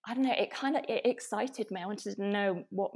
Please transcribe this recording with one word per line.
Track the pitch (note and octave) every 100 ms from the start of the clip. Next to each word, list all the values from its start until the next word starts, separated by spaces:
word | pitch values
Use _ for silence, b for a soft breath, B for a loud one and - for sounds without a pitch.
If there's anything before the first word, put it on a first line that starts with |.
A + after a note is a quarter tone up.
| -
I |
don't | A#3+
know, | C4
it | - -
kind | - C4+ D#4
of, | -
it | A3+ A#3+
excited | B3+ - G#3 B3 C4 G#3+
me. | F#3
I | F3+
wanted | G#3 G#3 G3
to | G3
know | G3+ G3+ F3+ -
what, | F#3+ G3